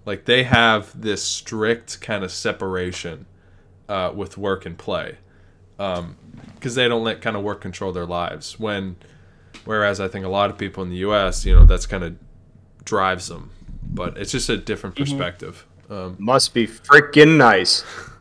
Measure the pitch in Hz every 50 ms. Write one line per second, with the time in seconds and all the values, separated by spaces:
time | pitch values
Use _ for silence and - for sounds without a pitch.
0 | - 104 101 95 - - 120 127 127 123 127 117 117 113 110 107 101 - - 120
1 | 110 110 101 95 - - - - - - 117 110 107 113 117 117 - - - -
2 | - - 110 101 95 90 - - - 110 101 - 95 95 92 92 90 90 90 -
3 | - 87 82 - - - - _ _ _ - - _ _ - _ _ - 104 95
4 | 92 87 - 101 98 - - 98 101 98 95 90 - - 85 - - - 92 82
5 | 76 - - - - _ _ _ - - _ _ _ _ _ - 98 98 90 87
6 | 87 85 - - - - - - - - - - - 127 117 131 123 120 120 113
7 | 113 113 107 - - 117 107 101 101 104 101 - - 98 90 - 101 95 87 90
8 | 87 85 87 87 87 85 - 80 - - - - 110 107 104 101 95 95 87 -
9 | - - - - - - - - - - - - - 107 110 107 104 101 98 98
10 | 98 92 - 98 95 92 95 101 101 101 95 - 104 95 - 95 95 90 90 90
11 | 95 101 107 104 98 92 87 - - 95 90 85 82 - 92 85 - - 104 95
12 | 87 82 85 - - - - - - - _ - _ _ _ - - - - 98
13 | 95 95 92 90 92 - 87 85 85 - - - - - - - - - - -
14 | 90 87 - - 104 - - 127 - - 120 95 - - 104 - - 98 92 -
15 | 143 139 139 139 92 87 87 - 90 - 90 - - _ _ - - - 107 98
16 | 92 92 92 95 101 113 131 135 - - - 120 113 107 - - - - 143 151
17 | 143 - - 147 151 156 160 151 131 117 104 92 90 - - - - - - -
18 | - - - -